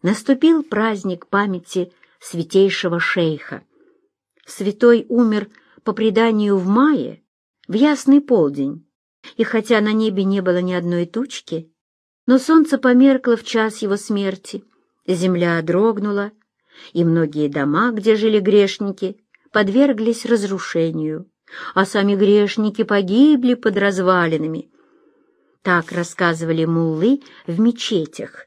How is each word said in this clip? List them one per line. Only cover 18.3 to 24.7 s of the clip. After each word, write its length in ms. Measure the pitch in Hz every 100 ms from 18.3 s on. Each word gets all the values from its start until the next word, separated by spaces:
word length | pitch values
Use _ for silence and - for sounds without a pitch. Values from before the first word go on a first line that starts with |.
| 214
грешники, 800 | 190 208 196 - 202 196 190 - _ _ _
подверглись 720 | - 196 226 285 220 226 233 214
разрушению, 1080 | 226 196 190 - 170 165 160 156 156 190 _ _ - -
а 120 | - 190
сами 300 | 208 202 202
грешники 680 | 196 208 202 - 214 214
погибли 680 | 220 208 185 220 294 285 247
под 240 | 240 220 202
развалинами. 920 | 202 185 180 185 165 160 156 160 -